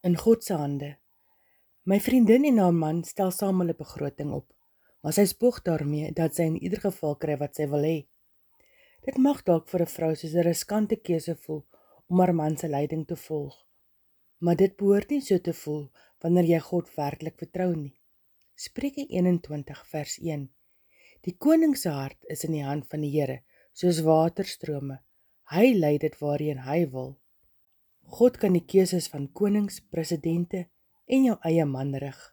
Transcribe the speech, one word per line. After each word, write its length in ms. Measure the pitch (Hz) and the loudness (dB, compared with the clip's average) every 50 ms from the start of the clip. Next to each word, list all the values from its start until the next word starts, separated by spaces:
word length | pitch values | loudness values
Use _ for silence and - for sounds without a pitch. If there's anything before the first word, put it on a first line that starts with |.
| - | 2
In 120 | 180 175 165 | 2 0 2
God 220 | - 226 226 226 - | 4 4 4 4 2
se 100 | - 196 | -4 -4
hande. 340 | 156 147 143 143 139 143 143 143 _ _ _ _ _ _ _ _ _ _ _ _ _ _ _ _ _ _ 185 | -4 -2 -4 -4 -6 -8 -10 -14 _ _ _ _ _ _ _ _ _ _ _ _ _ _ _ _ _ _ 0
My 80 | 196 208 | 0 2
vriendin 440 | - - 254 262 233 202 220 262 285 | 2 2 4 4 6 6 6 4 4
en 140 | 302 254 220 | 4 4 4
haar 120 | 190 180 170 | 4 4 4
man 220 | 165 156 156 156 170 170 | 2 0 0 -2 -4 -4
stel 240 | - - - 196 185 175 | -6 -4 -2 -2 -2 -2
saam 300 | - 208 196 190 185 175 | -2 -2 -2 0 0 0
hulle 100 | 170 165 | -2 -4
begroting 580 | - 147 - - - 147 139 - - 147 147 147 | -6 -10 -16 -10 -8 -8 -8 -8 -8 -8 -8 -8
op, 80 | 143 - _ _ _ _ _ _ _ _ _ _ _ | -8 -10 _ _ _ _ _ _ _ _ _ _ _
maar 140 | - 147 165 | -8 -2 2
sy 60 | - 208 190 | 2 2 2
spog 320 | - _ - 247 240 - - | 2 _ 0 0 0 0 -4
daarmee 460 | 180 165 151 147 143 147 151 156 - 160 - | -2 -2 -2 -2 -2 -4 -4 -6 -6 -2 -2
dat 180 | 160 156 - | -2 -2 0
sy 80 | - 170 160 | 0 0 0
in 80 | 160 - | 0 -2
ieder 240 | - 180 185 208 - | -4 -6 -6 -4 -4
geval 340 | 202 185 - - 151 147 - - | -6 -6 -4 -4 -6 -4 -4 -4
kry 160 | 151 147 135 | -6 -4 -4
wat 160 | 147 143 - | -6 -8 -4
sy 80 | - 151 139 | -6 -4 -2
wil 160 | 143 147 143 | -2 -2 0
hê. 80 | 156 165 151 139 _ _ _ _ _ _ _ _ _ _ _ _ _ _ _ _ _ _ _ _ | 0 -2 -4 -6 _ _ _ _ _ _ _ _ _ _ _ _ _ _ _ _ _ _ _ _
Dit 100 | - - - 254 | -6 0 2 2
mag 140 | 277 285 - - | 2 2 0 2
dalk 180 | - 170 160 160 - | 2 2 2 2 -2
vir 140 | - 180 170 | -2 -2 -2
'n 80 | 160 - | -2 -2
vrou 160 | - 165 160 160 | -4 -2 -2 -2
soos 220 | - - 160 156 | -4 -6 -2 0
'n 100 | 175 170 170 | 2 2 2
riskante 500 | 165 - - - 208 214 214 202 220 - _ | 0 0 -4 -4 -2 -2 0 0 -2 -6 _
keuse 280 | - 170 165 - - 165 - - | -2 -2 -2 -2 -6 -10 -10 -8
voel 180 | - 156 151 - _ _ _ _ _ _ _ _ | -12 -12 -12 -12 _ _ _ _ _ _ _ _
om 160 | _ 175 180 | _ 2 4
haar 140 | 185 185 175 165 | 4 4 4 2
man 160 | 151 156 156 | 0 -2 -2
se 100 | 143 - | -4 -4
leiding 400 | 160 147 139 147 151 160 160 156 | -4 -2 -2 -2 -2 -4 -6 -6
te 100 | - 170 - - | -8 -10 -12 -10
volg, 340 | - 156 151 143 139 - _ _ _ _ _ _ _ _ _ _ _ _ _ _ _ _ _ | -8 -8 -8 -8 -10 -14 _ _ _ _ _ _ _ _ _ _ _ _ _ _ _ _ _
maar 200 | 170 175 170 - | 0 0 4 4
dit 160 | 196 190 - | 4 2 2
behoort 320 | - 202 196 202 202 208 - | 0 2 2 4 2 2 -2
nie 120 | 285 285 | -4 -4
so 180 | 262 - 196 175 | 0 0 0 0
te 180 | - 170 160 - - | 0 -4 -8 -6 -8
voel 260 | 151 151 151 147 135 _ _ _ _ _ _ | -8 -8 -8 -8 -12 _ _ _ _ _ _
wanneer 300 | - 165 175 180 175 165 170 | -2 2 2 4 4 4 2
jy 60 | 165 | 0
God 360 | - - - 175 165 - - - | 0 -2 -4 -4 -4 -4 -8 -6
werklik 400 | 147 143 143 - 160 165 - _ | -6 -6 -6 -8 -12 -12 -12 _
vertrou 340 | 170 - _ 180 185 180 175 | -16 -12 _ -4 -2 -2 -2
nie. 220 | 156 147 139 _ _ _ _ _ _ _ _ _ _ _ _ _ | -4 -6 -12 _ _ _ _ _ _ _ _ _ _ _ _ _
Spreuke 540 | _ - - _ - 277 285 277 285 277 - | _ -18 -14 _ -8 -8 -8 -6 -8 -10 -6
eenentwintig 760 | - 185 180 180 180 170 - - 151 147 139 - 143 - - | -2 0 2 2 2 0 -2 -8 -12 -12 -10 -12 -16 -20 -18
vers 320 | _ - 156 143 - - - | _ -10 -10 -8 -8 -12 -10
een. 280 | 160 165 156 143 139 127 _ _ _ _ _ _ _ _ _ _ _ _ _ _ | -8 -8 -6 -6 -8 -12 _ _ _ _ _ _ _ _ _ _ _ _ _ _
Die 160 | _ 180 180 | _ -12 -10
koning 380 | _ - 294 320 330 320 311 277 | _ 2 4 4 6 4 2 2
se 140 | - - 175 | 0 -2 -4
hart 320 | 147 139 135 139 - _ _ - | -4 -4 -6 -8 -10 _ _ -14
is 140 | 160 - - | -10 -8 -6
in 80 | 160 | -4
die 160 | 160 151 143 139 | -4 -4 -4 -4
hand 160 | 143 151 139 - | -6 -6 -6 -8
van 120 | - 151 | -8 -6
die 120 | 151 147 139 156 | -6 -2 0 0
Here, 220 | 143 131 131 131 _ _ _ _ _ _ _ | -2 -2 -4 -10 _ _ _ _ _ _ _
soos 280 | - - 180 175 160 | 0 2 2 2 4
waterstrome. 1000 | 160 160 160 160 160 170 - - 190 - - - - - 147 139 139 139 135 135 _ _ _ _ _ _ _ _ _ - | 4 6 6 6 6 2 0 -4 -6 -6 -8 -12 -8 -8 -8 -6 -8 -10 -12 -12 _ _ _ _ _ _ _ _ _ -4
Hy 240 | 147 175 220 269 240 | 2 6 6 6 6
lei 240 | 196 165 147 147 | 4 4 2 2
dit 240 | 147 156 151 - _ | 2 0 -4 -4 _
waarheen 400 | 151 147 147 147 151 151 143 131 | -4 -4 -4 -2 -2 -4 -4 -6
hy 240 | 127 131 143 170 175 | -6 -2 0 0 0
wil. 320 | 143 127 131 127 131 139 _ _ _ _ _ _ _ _ _ _ _ _ _ _ _ _ _ _ | 0 -2 -8 -10 -10 -12 _ _ _ _ _ _ _ _ _ _ _ _ _ _ _ _ _ _
God 320 | _ - - 226 247 247 | _ 0 4 4 4 4
kan 160 | - - 196 180 | 4 2 2 2
die 100 | 170 - | 2 2
keuses 440 | - - 196 185 180 - 175 - - | 4 4 4 4 4 0 -4 -4 -4
van 160 | - 139 139 - _ | -8 -8 -8 -8 _
konings, 460 | - 208 202 202 208 202 196 - - | -2 0 2 2 0 0 -2 -6 -12
presidente 840 | _ _ - 170 160 - 175 156 - 165 165 175 175 - - 185 170 _ _ _ _ _ _ _ _ - | _ _ -6 -6 -4 -2 -4 -2 -2 -2 0 0 -2 -2 -6 -8 -8 _ _ _ _ _ _ _ _ 0
en 160 | 262 269 269 | 2 4 4
jou 100 | 254 214 - - | 4 2 0 0
eie 180 | 165 160 165 156 | 2 2 2 2
man 280 | 143 135 131 135 139 135 135 | 2 -2 -4 -4 -4 -4 -6
rig. 180 | 135 139 131 - - - | -8 -10 -12 -16 -20 -20